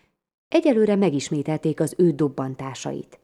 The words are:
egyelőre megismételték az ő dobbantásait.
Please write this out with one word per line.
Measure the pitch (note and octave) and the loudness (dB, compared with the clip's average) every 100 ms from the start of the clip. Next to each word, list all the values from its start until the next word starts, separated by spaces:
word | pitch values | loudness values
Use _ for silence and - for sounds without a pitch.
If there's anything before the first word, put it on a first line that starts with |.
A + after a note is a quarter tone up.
| _ _ _ _ _ | _ _ _ _ _
egyelőre | E4 E4 A3 G#3+ G3+ | 2 4 4 4 4
megismételték | F#3+ C#3+ - D3+ C#3+ D#3 D#3+ D3 | 2 0 -4 -4 -4 -2 -2 -2
az | D#3 - | -2 2
ő | F3 | 2
dobbantásait. | C#3+ D3 C3 C3 C3 C3+ B2+ C#3+ C#3+ - - | 4 -2 -2 -8 -8 -12 -8 -8 -8 -12 -20